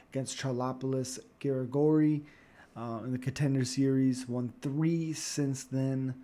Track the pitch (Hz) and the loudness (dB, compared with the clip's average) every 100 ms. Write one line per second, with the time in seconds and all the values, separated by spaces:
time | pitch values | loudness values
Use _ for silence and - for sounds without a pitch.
0 | - 135 127 - 135 123 127 127 131 131 | -8 -6 -6 -4 -2 -2 -2 -4 -2 -2
1 | 127 - - _ 143 131 127 143 151 156 | -4 -8 -14 _ -2 0 0 2 6 6
2 | 151 151 147 - - - - 117 117 113 | 6 2 -2 -18 -20 -20 -18 -10 -8 -6
3 | 120 127 127 131 143 135 127 - 135 135 | -4 -2 -2 0 2 2 0 2 4 4
4 | 131 127 123 123 123 - 143 143 165 165 | 4 2 -2 -4 -4 -6 -4 0 2 2
5 | 160 147 - - 139 135 - 131 135 135 | -2 -4 -4 -2 -2 -2 -4 -2 0 0
6 | 131 131 | -2 -6